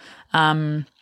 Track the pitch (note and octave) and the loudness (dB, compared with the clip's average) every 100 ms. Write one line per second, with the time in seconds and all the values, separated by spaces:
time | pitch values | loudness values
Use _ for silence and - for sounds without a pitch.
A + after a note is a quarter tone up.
0 | - - - D#3+ D#3 D#3 D3+ D3+ C#3+ _ | -20 -20 -4 0 2 0 -2 -4 -8 _